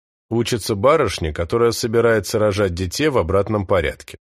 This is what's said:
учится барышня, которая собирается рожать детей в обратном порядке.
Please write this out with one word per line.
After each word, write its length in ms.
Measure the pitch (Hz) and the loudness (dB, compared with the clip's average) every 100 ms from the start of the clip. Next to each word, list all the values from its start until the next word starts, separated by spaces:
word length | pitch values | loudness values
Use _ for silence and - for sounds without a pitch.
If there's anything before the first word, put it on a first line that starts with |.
| _ _ - | _ _ -4
учится 460 | 117 113 113 - 104 | -2 0 -2 -2 0
барышня, 580 | 127 160 113 - 80 | 2 4 2 -2 -6
которая 380 | 78 85 117 117 | -4 -2 2 2
собирается 680 | 110 117 117 117 110 92 110 | 0 -2 2 4 2 0 0
рожать 340 | 107 101 98 | 0 2 0
детей 360 | 85 92 - 151 | -2 -6 -2 0
в 80 | 120 | 0
обратном 500 | 85 95 98 107 92 | 0 0 0 -2 0
порядке. 500 | 95 73 - - - | 0 0 -6 -16 -20